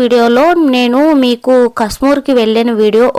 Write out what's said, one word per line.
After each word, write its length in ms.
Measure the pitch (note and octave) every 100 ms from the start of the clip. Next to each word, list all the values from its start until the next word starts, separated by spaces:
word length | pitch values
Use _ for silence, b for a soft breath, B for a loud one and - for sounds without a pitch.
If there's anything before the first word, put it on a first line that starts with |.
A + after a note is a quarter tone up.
వీడియోలో 440 | A#3+ A#3+ A#3 A#3+ D#4+ F4 D4+
నేను 260 | B3+ B3 B3 D#4 D4
మీకు 320 | B3 A#3+ - B3+ A#3+ -
కశ్మూర్కి 520 | G#3+ - C4+ C#4+ C#4 B3
వెళ్ళిన 320 | A3 A3 A#3 A3
వీడియో 240 | G#3+ G#3 B3